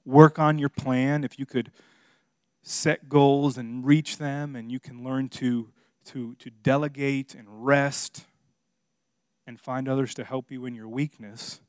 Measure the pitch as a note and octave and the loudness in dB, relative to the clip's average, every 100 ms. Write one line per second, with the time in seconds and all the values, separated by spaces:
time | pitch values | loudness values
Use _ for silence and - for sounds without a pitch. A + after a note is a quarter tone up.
0 | B2 C#3 D#3 D#3+ D3+ D3+ C#3+ - C3+ B2+ | 4 10 10 8 0 2 -2 -4 -4 -2
1 | C3+ D3 C3+ - C3+ B2+ A2+ - _ _ | 0 -2 -4 -8 -6 -6 -6 -10 _ _
2 | _ _ _ _ _ _ - - D#3 D#3 | _ _ _ _ _ _ -10 -4 -2 -2
3 | C#3+ C#3+ C#3+ C#3 C#3+ B2+ A#2 B2+ C3 D#3 | 2 6 6 6 2 -2 -8 -4 4 4
4 | D3 - D3 C#3 D3 B2+ A2+ B2+ - A#2+ | 2 -6 -8 -6 -8 -10 -10 -12 -12 -14
5 | B2+ C3 C3+ - B2+ A#2+ A2 _ _ _ | -6 -4 -6 -4 -2 -2 -4 _ _ _
6 | - B2+ A#2 B2 - A2 C3 C#3 D3 C#3+ | -16 -12 -12 -14 -20 -4 0 0 0 -4
7 | C#3 C3+ C3+ - G#2 G#2+ B2 C#3+ C#3+ C#3 | -4 -4 -6 -14 -20 -6 2 2 2 -2
8 | - - - _ _ _ _ _ _ _ | -8 -12 -20 _ _ _ _ _ _ _
9 | _ _ _ _ - A#2 - B2+ C3+ C3+ | _ _ _ _ -20 -16 -8 -6 -2 -2
10 | B2+ - A#2+ C3 C3 C3 B2+ A#2+ A2 B2 | -2 -6 -8 -10 -10 -12 -12 -12 -8 -4
11 | D3 - G#2+ A#2 - - | -4 -6 -18 -16 -16 -16